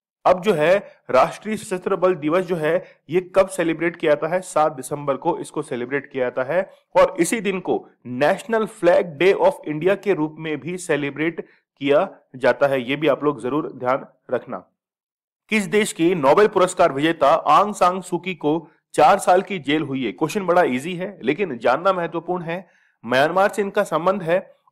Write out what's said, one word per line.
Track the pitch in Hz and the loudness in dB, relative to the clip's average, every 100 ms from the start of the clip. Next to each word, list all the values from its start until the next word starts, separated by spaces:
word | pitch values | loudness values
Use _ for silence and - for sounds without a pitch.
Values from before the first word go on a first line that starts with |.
| _ _ - | _ _ 0
अब | 180 | 2
जो | 190 | 2
है | 170 151 196 196 - - | 2 4 4 0 -12 0
राष्ट्रीय | 127 160 - 208 214 | 2 2 0 -8 -8
सशस्त्र | - 180 196 190 | -6 -6 -2 0
बल | 185 | 2
दिवस | 175 151 175 | 0 0 0
जो | 185 180 | 0 -2
है | 151 175 180 _ - | 0 -2 -4 _ -4
ये | 175 180 190 | -4 0 2
कब | 190 | 2
सेलिब्रेट | - 165 160 170 165 | 0 -2 -2 -4 -2
किया | 160 | 0
जाता | 147 165 | 0 0
है, | 180 | -4
सात | 180 156 156 | -2 0 0
दिसंबर | 143 127 147 143 135 | -2 -8 -6 -4 -2
को | 165 156 | -2 -4
इसको | 135 - | -6 -10
सेलिब्रेट | 143 123 120 139 135 | -8 -8 -4 -6 -6
किया | 131 | -4
जाता | 123 123 | -4 -2
है | 131 170 190 - _ - | -2 -2 -4 -10 _ 2
और | - - | 2 2
इसी | 170 233 | -2 -2
दिन | 202 185 | -4 -4
को | 165 113 - _ 123 | -2 -4 -4 _ -12
नेशनल | 123 147 175 - 226 214 | -2 0 0 -2 -4 -4
फ्लैग | - 170 185 175 | 0 2 4 2
डे | 139 180 | 2 2
ऑफ | 196 180 190 | 4 2 0
इंडिया | 156 151 175 | -4 -4 -2
के | 196 202 | 0 0
रूप | 165 156 156 | -2 -2 -6
में | 160 151 | -8 -8
भी | 165 180 | -8 -10
सेलिब्रेट | - 143 143 139 160 160 - _ _ _ | -4 -2 -2 -4 -4 -6 -12 _ _ _
किया | 139 143 185 - _ 127 | 2 2 2 -6 _ -2
जाता | 127 120 143 | 0 2 0
है। | 135 | 0
ये | 120 147 | -2 -2
भी | 151 | 0
आप | 131 | 0
लोग | 147 139 | 0 -2
जरूर | 123 143 160 | -4 -4 -4
ध्यान | 131 123 139 - _ - | -6 -4 -4 -6 _ -8
रखना। | 120 127 98 - _ _ _ _ _ _ _ _ | -6 -6 -12 -14 _ _ _ _ _ _ _ _
किस | 214 | -4
देश | 185 208 214 | 0 0 -2
की | - 165 | 0 0
नोबेल | 185 135 165 208 | 2 4 6 4
पुरस्कार | 196 180 - 175 | 4 0 4 2
विजेता | 135 156 160 143 | 2 -2 2 2
आंग | 160 - 151 208 | 4 4 4 4
सान | 202 180 185 | 2 0 0
सू | 180 175 | -6 -8
की | 190 | -8
को | 180 151 165 156 _ _ | -4 -2 -2 -4 _ _
चार | - 151 196 | 4 6 6
साल | 196 185 | 4 2
की | 196 175 | 2 -6
जेल | 135 151 | -2 -2
हुई | 143 135 | -2 -4
है? | 117 | -6
क्वेश्चन | - 156 208 180 | -4 -4 -2 0
बड़ा | 175 | 2
ईजी | 156 127 151 | 2 0 -6
है | 175 190 180 | -8 -10 -6
लेकिन | 113 156 190 120 | -4 -2 -4 -2
जानना | 127 135 185 | 0 0 0
महत्वपूर्ण | 185 170 165 165 180 | -2 -4 -6 -6 -6
है। | 165 175 180 _ _ _ 113 | -6 -10 -12 _ _ _ -2
म्यांमार | 127 151 180 202 | 0 2 2 0
से | 202 | 0
इनका | 202 202 | -4 -4
संबंध | 196 156 180 202 | -2 -2 -2 -2
है | 165 180 - _ _ | -2 -2 -4 _ _